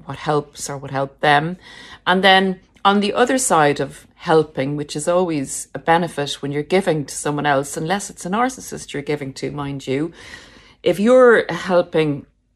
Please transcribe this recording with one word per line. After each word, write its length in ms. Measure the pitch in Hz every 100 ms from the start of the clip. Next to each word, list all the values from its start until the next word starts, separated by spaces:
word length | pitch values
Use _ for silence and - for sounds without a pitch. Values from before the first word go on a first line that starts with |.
| -
what 140 | 135
helps 500 | 156 151 147 - -
or 80 | 139
what 140 | 139
helped 300 | 135 139 -
them. 360 | 151 143 160 180 - - - - -
And 180 | 185
then 360 | 190 190 190 185 _ _ 196
on 140 | 202
the 140 | 202
other 260 | - 254 262
side 400 | - 170 147 143
of 260 | 143 - -
helping, 640 | _ 170 160 - - 135 147
which 200 | 147 156
is 120 | 151
always 600 | 175 180 156 131 - -
a 60 | -
benefit 640 | - 165 165 - 143 -
when 80 | 143
you're 100 | 143
giving 420 | 147 180 190 156 135
to 100 | -
someone 320 | 151 147 143
else, 280 | 139 139 -
unless 360 | 160 196 -
it's 160 | - 175
a 20 |
narcissist 640 | 208 254 - - - -
you're 80 | 147
giving 320 | 143 147 135
to, 160 | 131 135
mind 380 | 147 139 139 135
you, 260 | 135 165 - - - - - _ _
if 160 | - 170
you're 520 | 214 254 247 202 -
helping 760 | 170 180 180 175 165 156 135 - _ _